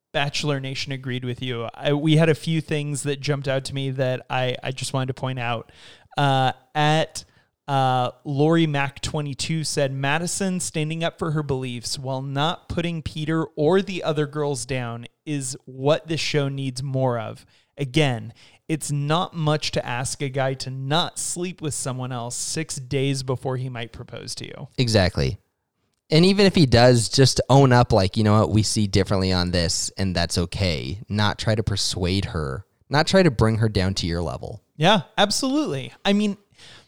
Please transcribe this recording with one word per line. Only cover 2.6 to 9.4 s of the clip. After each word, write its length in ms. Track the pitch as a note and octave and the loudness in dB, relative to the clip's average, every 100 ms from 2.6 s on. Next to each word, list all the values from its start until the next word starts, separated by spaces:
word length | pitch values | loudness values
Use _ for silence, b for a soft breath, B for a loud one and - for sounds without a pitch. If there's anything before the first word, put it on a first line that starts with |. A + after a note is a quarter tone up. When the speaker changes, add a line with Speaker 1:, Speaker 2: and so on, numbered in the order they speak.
Speaker 1:
things 420 | - D3+ D3 C#3+ | -2 -4 -4 -4
that 160 | C#3 C#3+ | -4 -4
jumped 280 | C3+ C#3+ C#3 | -4 -4 -2
out 160 | C3+ C3+ | -4 -4
to 80 | |
me 160 | C#3 C3+ | -6 -4
that 340 | C3 B2+ B2+ - | -2 -2 -2 -4
I, 260 | C3 B2+ B2 | -2 -2 -4
I 80 | - | -8
just 200 | C3+ - | -8 -4
wanted 140 | C3+ C3 | -4 -4
to 80 | |
point 240 | B2+ C3 C3 | -4 -6 -4
out. 320 | A#2+ A#2 - b b b b - | -6 -6 -10 b b b b 0
Uh, 360 | C#3+ C3+ C3 - _ | 2 4 2 -2 _
at, 500 | D3+ D3+ D#3 - - - _ _ _ - | 0 2 2 0 -6 -18 _ _ _ -2
uh, 440 | C3+ C3 B2+ B2 - | 0 2 2 -2 -4
Lori 420 | D3+ C#3 D3+ E3 D#3+ | -4 2 4 4 4
Mac 340 | C#3+ C#3 - | 0 -2 -6
twenty-two 640 | - D#3 D3 C3+ | -6 -6 -6 -6